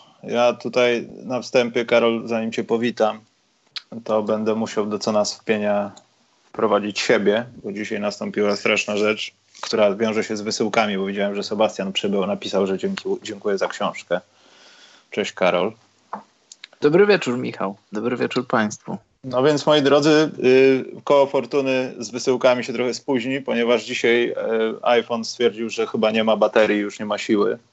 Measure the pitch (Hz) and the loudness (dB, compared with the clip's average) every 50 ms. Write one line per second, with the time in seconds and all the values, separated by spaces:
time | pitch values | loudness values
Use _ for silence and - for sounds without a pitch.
0 | - _ _ _ - - 107 120 120 123 120 - - 123 117 127 123 123 120 117 | -20 _ _ _ -10 -4 0 2 2 2 2 0 -6 -4 0 2 2 2 2 0
1 | - - - - - 107 127 120 104 - - 131 120 117 117 127 117 117 123 117 | -4 -8 -14 -16 -10 -8 -8 -8 -8 0 0 2 2 2 0 -2 0 2 4 4
2 | 117 117 117 113 107 117 120 113 113 113 113 - 107 - 113 113 120 123 110 - | 4 4 2 0 -4 -4 -4 -4 -4 -4 -4 -6 -2 -2 -2 0 0 -2 0 0
3 | 117 107 107 110 113 _ _ _ _ _ _ _ _ _ _ - - _ 117 117 | 0 0 0 -4 -12 _ _ _ _ _ _ _ _ _ _ -18 -16 _ -16 -14
4 | 117 - - 110 107 104 110 107 110 107 107 113 113 107 - 110 104 107 104 101 | -6 -2 -2 0 0 0 -2 0 0 -2 0 -2 -2 -4 -2 -4 -2 -2 -4 -4
5 | - 113 107 104 104 - - - _ - 110 104 104 104 101 101 101 - 196 - | -2 0 0 0 0 0 -4 -8 _ -2 -2 0 0 0 -2 -2 -2 -6 -10 -16
6 | _ _ _ _ _ _ _ _ _ _ - - 113 107 104 101 101 104 101 - | _ _ _ _ _ _ _ _ _ _ -4 -2 0 2 2 2 0 -2 -4 -4
7 | - - 123 107 98 101 101 113 123 123 - - - 107 101 104 107 101 110 104 | 0 2 2 4 4 2 2 2 -2 -6 -12 -14 -12 -10 -8 -8 -8 -6 -6 -4
8 | 104 104 101 - 107 101 98 107 104 101 101 98 - 110 107 104 - - 107 101 | -4 -6 -6 -6 -8 -6 -2 0 0 0 0 0 0 0 0 0 0 -2 -2 0
9 | 107 107 110 107 - - - _ _ _ _ - - - - 110 107 101 95 104 | 0 0 0 -2 -4 -10 -12 _ _ _ _ -14 -8 -4 0 2 2 2 2 2
10 | 113 110 107 110 101 - 110 104 101 110 104 - 120 107 - 123 110 104 101 95 | -2 0 0 -2 -2 -4 -6 -6 -6 -6 -4 -2 -2 0 0 0 0 0 0 -2
11 | 98 98 98 101 101 101 101 101 101 - 110 104 110 107 - - 95 98 95 - | -4 -4 -2 -2 -2 -2 -2 -4 -6 -6 -2 0 0 0 0 -4 -6 -4 -4 -4
12 | - 123 98 98 92 101 101 98 - - - 95 101 95 95 90 - 98 98 92 | -2 0 0 0 0 -2 -4 -6 -6 -4 -2 0 0 0 -2 -2 -4 -4 -6 -6
13 | - 95 98 - - - 104 98 98 107 98 95 98 - - - 104 90 - - | -4 -6 -6 -6 -6 -12 -12 -8 -4 -4 -2 -2 -2 -4 -4 -4 -6 -6 -6 -8
14 | - - 87 90 - _ _ _ _ _ _ _ - - - - - - _ _ | -6 -4 -6 -6 -6 _ _ _ _ _ _ _ -20 -20 -20 -20 -20 -20 _ _
15 | _ _ - 104 101 - - - 95 90 87 87 90 110 113 - _ _ _ _ | _ _ -6 -6 -6 -6 -2 0 0 2 2 2 0 -2 -4 -10 _ _ _ _
16 | _ _ - - - _ _ _ _ _ - _ - - _ _ - 147 151 180 | _ _ -16 -16 -16 _ _ _ _ _ -20 _ -20 -20 _ _ 0 4 6 6
17 | 208 208 202 175 - 135 120 127 127 120 113 - 101 98 104 - _ _ - 107 | 6 6 4 2 2 -2 -4 -4 -4 -6 -6 -6 -6 -6 -8 -10 _ _ -8 -6
18 | 110 120 123 117 127 123 - 127 127 - - 113 107 107 107 - _ - - 98 | -4 -4 -2 -2 -2 -2 -2 -4 -2 0 0 0 0 0 -4 -8 _ -12 -12 -12
19 | - _ _ _ - 131 123 123 131 151 151 139 - 160 151 151 135 139 139 151 | -12 _ _ _ -12 -4 -2 2 4 4 4 4 2 4 4 4 6 6 4 6
20 | 143 156 151 151 156 147 - - - 127 127 131 135 135 135 131 - - - 110 | 6 6 4 4 4 2 -2 0 4 6 6 8 8 6 4 2 0 -6 -12 -14
21 | - - 147 139 139 135 - 139 117 117 - 143 135 135 131 131 127 127 - - | 0 2 4 4 4 4 2 -2 -2 0 -2 -2 0 0 -2 -2 -2 -4 -8 -10
22 | 117 104 117 123 - 135 127 120 - 127 123 123 117 - 117 117 123 123 113 117 | -12 -10 -8 -4 0 0 0 4 4 2 2 2 -2 -6 -4 -4 -2 -2 -4 -6
23 | - - 139 123 113 131 131 139 135 - 117 117 117 117 123 113 107 113 123 - | -4 -2 -2 -2 -2 -2 -6 -6 -4 -4 -2 0 2 2 2 0 0 -4 -6 0
24 | - 120 117 120 120 113 - - 104 107 113 113 113 113 113 - - - 123 120 | 2 2 4 4 2 0 -2 -4 -4 -2 0 0 0 -2 -4 -2 0 2 2 2
25 | 113 - 117 117 113 - - - 123 117 104 110 117 110 - 113 110 - - 117 | 2 0 -4 -6 -6 -8 -4 0 0 0 0 -2 -6 -6 -4 -4 -4 -4 -2 0
26 | 110 110 110 113 110 110 107 104 107 107 - 117 107 101 104 104 101 101 - - | 0 2 2 2 2 2 4 4 2 2 4 4 4 4 4 0 0 -4 -6 -8
27 | 110 104 107 101 - - 113 101 101 101 117 117 - _ | -6 -6 -6 -6 0 0 2 2 2 0 -2 -4 -8 _